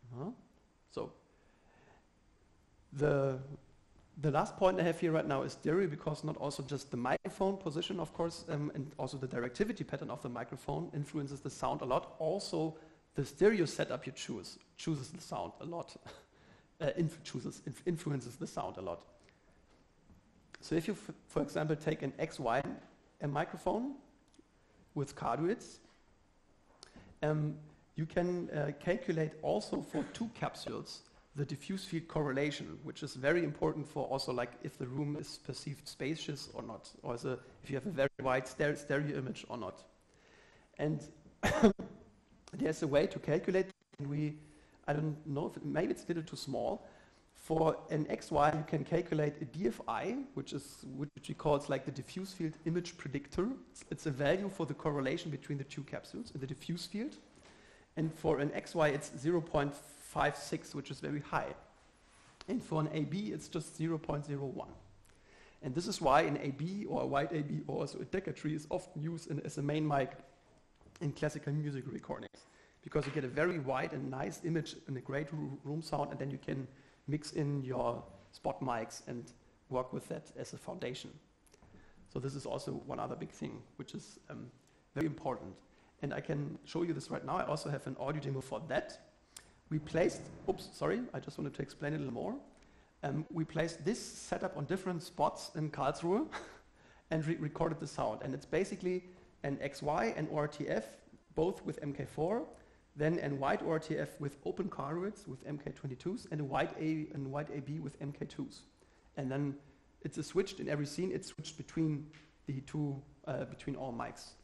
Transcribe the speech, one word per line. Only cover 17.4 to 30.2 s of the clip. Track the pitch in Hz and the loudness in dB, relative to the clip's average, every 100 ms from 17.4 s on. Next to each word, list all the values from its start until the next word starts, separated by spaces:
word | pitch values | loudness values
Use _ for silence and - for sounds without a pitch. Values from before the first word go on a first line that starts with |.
| - - - | -4 -6 -8
inf-, | 127 - | -4 0
influences | 165 - 143 120 - | 0 0 0 -2 -8
the | - | -6
sound | - 92 - | -4 -4 -4
a | |
lot. | 92 85 - - - - _ - - - - _ - - - - - - | -4 -4 -8 -20 -20 -20 _ -20 -20 -20 -20 _ -20 -20 -20 -20 -20 -16
So | - 160 | 0 0
if | 165 | 2
you, | |
f-, | 202 - - - | -2 -4 -14 -4
for | - | 0
example, | - 170 156 151 | 0 0 2 2
take | 156 156 | 2 2
an | 139 - | 0 0
X | 156 - | -2 0
Y, | 123 120 - - - - - _ | 4 4 2 -4 -10 -20 -20 _
a | 147 | 0
microphone | 143 170 180 - 202 254 285 - - _ - - _ _ - - - | 0 0 0 2 2 0 -4 -14 -20 _ -20 -20 _ _ -20 -8 -2
with | 139 - | -2 -2
cardioids, | - 120 165 233 - - - - - _ _ _ _ _ _ - - - - - | 0 4 4 2 -2 -18 -20 -20 -20 _ _ _ _ _ _ -20 -20 -18 -20 0
um, | 151 151 151 156 - - - - | 2 4 2 -2 -10 -20 -12 -4
you | 160 | 0
can, | - 175 180 170 | 4 4 2 0
uh, | 151 147 147 | 0 0 0
calculate | - 190 - 160 156 - | 2 2 4 2 2 0
also | 151 160 - - | 2 2 2 -2
for | 156 302 262 | 0 -2 -2
two | - | -2